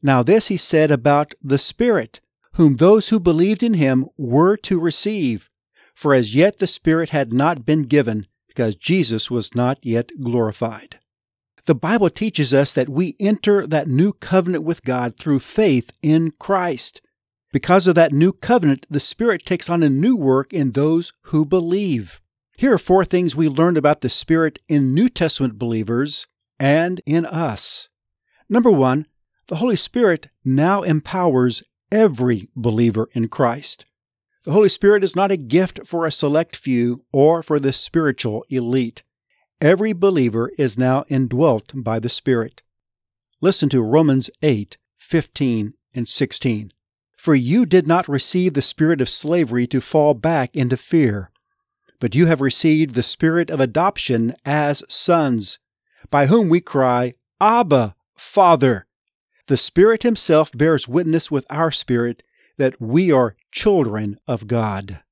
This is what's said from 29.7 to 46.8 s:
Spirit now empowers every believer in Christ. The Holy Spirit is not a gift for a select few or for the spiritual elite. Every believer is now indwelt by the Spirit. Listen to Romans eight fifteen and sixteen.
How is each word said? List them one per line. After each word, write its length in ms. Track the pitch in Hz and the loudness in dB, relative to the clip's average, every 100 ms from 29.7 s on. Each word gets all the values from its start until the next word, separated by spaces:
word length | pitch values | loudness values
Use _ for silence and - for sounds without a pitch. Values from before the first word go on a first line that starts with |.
| 208 | -2
Spirit 540 | - 247 226 165 - _ | -2 0 2 0 -6 _
now 380 | 135 135 160 196 | -2 0 2 0
empowers 800 | 180 151 - 190 180 131 123 113 _ _ _ | 0 -2 -2 -2 0 2 2 -2 _ _ _
every 600 | 208 220 123 123 113 - - | 2 2 2 -2 -2 -4 -6
believer 540 | 120 110 117 107 113 | -2 2 0 0 -4
in 160 | 123 113 | -4 -6
Christ. 560 | - 123 120 143 - - _ _ _ _ _ | -2 -2 -2 -8 -10 -14 _ _ _ _ _
The 80 | - | -4
Holy 160 | 170 208 | 2 2
Spirit 360 | - 196 208 | 2 0 0
is 120 | 190 175 | 0 -2
not 160 | 196 | -2
a 60 | 190 | -4
gift 480 | 127 147 185 - - | -2 0 0 -6 -10
for 200 | 170 165 | -6 -4
a 60 | |
select 440 | - 147 147 165 - | -2 -2 -2 -2 -8
few 480 | - 123 120 120 _ | -4 0 0 -4 _
or 300 | 139 147 165 | 2 4 4
for 160 | 160 147 | 0 -2
the 120 | 135 | 0
spiritual 720 | 131 - 170 156 127 120 107 - | -4 -4 -2 -2 -2 -4 -6 -6
elite. 540 | 131 120 131 117 - _ _ _ _ _ _ | -6 -2 -2 -2 -8 _ _ _ _ _ _
Every 320 | 147 180 220 | 2 2 0
believer 580 | 185 196 180 123 110 120 - | 0 0 2 0 0 -4 -2
is 200 | 135 104 | -4 0
now 280 | 127 131 - | 0 0 -2
indwelt 640 | 135 131 123 160 113 - | -4 -2 0 2 0 -4
by 240 | 139 113 113 | -10 -6 -4
the 100 | 117 | -4
Spirit. 520 | - - 123 113 _ _ _ _ _ _ _ _ _ | -6 -2 -2 -2 _ _ _ _ _ _ _ _ _
Listen 300 | - 190 143 | -2 0 0
to 120 | 131 | 0
Romans 480 | 110 143 156 135 117 _ | 2 2 4 2 -2 _
eight 340 | 156 113 101 - _ _ | -2 -2 -4 -16 _ _
fifteen 760 | - 165 - - 135 113 107 - _ 127 | -4 -4 -4 -4 -2 -2 -4 -10 _ -10
and 120 | 117 | -8
sixteen. 640 | - 139 - 135 107 107 _ | -4 -4 -2 -4 -4 -8 _